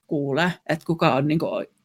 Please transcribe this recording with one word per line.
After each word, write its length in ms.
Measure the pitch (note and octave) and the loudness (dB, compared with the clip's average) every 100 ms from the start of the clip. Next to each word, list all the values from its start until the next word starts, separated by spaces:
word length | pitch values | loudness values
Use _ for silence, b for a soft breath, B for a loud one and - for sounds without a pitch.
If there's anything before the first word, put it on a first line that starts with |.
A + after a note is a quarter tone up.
| - | -6
kuulee, 460 | D#3 C#3 C#3 F3 - - | -4 -2 0 0 -2 -4
että 160 | E3+ - | -4 -2
kuka 280 | E3 E3 | 0 2
on 140 | B2+ D3 | 2 2
niinku 180 | D#3+ F#2 | 0 -2
oi-, 240 | G2 - _ | -4 -8 _